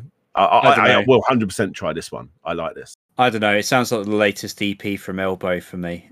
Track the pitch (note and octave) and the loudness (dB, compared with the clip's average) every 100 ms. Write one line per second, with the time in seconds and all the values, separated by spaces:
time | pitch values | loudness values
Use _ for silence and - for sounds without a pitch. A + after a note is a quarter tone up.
0 | B2 _ _ - G2 A2+ C3 C#3 - A#2 | -2 _ _ 0 4 6 6 6 4 4
1 | A2 B2 A#2+ B2+ G2+ - G2 - E2+ D#2 | 4 4 4 0 -2 -4 -6 -4 -8 -6
2 | - A#1+ C2 _ D#2+ E2+ D#2+ C2+ - - | -8 -12 -16 _ -8 -6 -8 -10 -18 -20
3 | _ - B2+ A2 G#2+ G#2 G2+ C3 A#2 A2+ | _ 0 0 2 2 2 2 0 0 -4
4 | G2+ G#2 G#2 G2+ G#2 - G#2 F#2+ G#2 G2 | -2 2 2 0 -8 -6 -6 -4 -6 -8
5 | - F#2 F#2+ F#2 F#2 F2+ - F#2 F2 E2+ | -6 -4 -4 -4 -4 -4 -6 -10 -8 -10
6 | - | -12